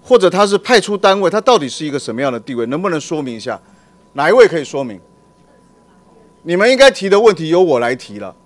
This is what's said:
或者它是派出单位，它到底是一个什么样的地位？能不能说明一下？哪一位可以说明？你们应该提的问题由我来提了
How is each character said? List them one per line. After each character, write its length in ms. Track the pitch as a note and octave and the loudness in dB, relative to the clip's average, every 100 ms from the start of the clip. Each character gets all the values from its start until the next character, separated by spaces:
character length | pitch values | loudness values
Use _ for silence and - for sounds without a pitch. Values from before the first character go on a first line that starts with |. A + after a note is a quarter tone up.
或 160 | - B3 | 2 2
者 140 | F#3 | 4
它 160 | F3+ G3+ | 2 0
是 100 | G3 | 0
派 240 | - A#3+ | 2 0
出 160 | - G3+ | 0 0
单 240 | G3+ G3 | 0 2
位， 80 | F#3 | 0
它 100 | G3+ | 0
到 200 | G#3+ A#3 | 2 0
底 100 | C#3 | 0
是 160 | - | -8
一 60 | D3+ | -8
个 80 | C#3 | -8
什 160 | - | -8
么 80 | A2+ | -6
样 100 | C#3 | -4
的 80 | A#2+ | -6
地 140 | G#2+ | -8
位？ 100 | B2 | -6
能 160 | A#2 C#3+ | -6 -4
不 80 | G3 | -4
能 100 | D#3+ | -6
说 220 | - D#3 | -6 -8
明 140 | C3+ | -8
一 40 | A2+ | -10
下？ 220 | A2+ G#2 _ _ _ _ _ | -10 -12 _ _ _ _ _
哪 160 | C#3 D3 | -4 0
一 20 | |
位 160 | A3+ G#3+ | 4 4
可 100 | D#3+ | 2
以 60 | |
说 180 | C3+ D3 | -6 -6
明？ 160 | C3 G2 _ _ _ _ _ _ _ _ _ _ _ _ _ _ | -8 -10 _ _ _ _ _ _ _ _ _ _ _ _ _ _
你 120 | D#3+ F3 | -4 0
们 160 | G#3+ | 2
应 60 | C4 | 6
该 120 | C4+ | 4
提 200 | - F#3+ | 4 0
的 100 | G3+ | 4
问 160 | A3 F3 | 4 2
题 120 | D#3+ | 0
由 140 | E3+ | 2
我 160 | F3+ C3 | 2 2
来 160 | A#2+ | 0
提 240 | B2+ - G#2 | -4 -10 -16
了 160 | G2+ - | -16 -18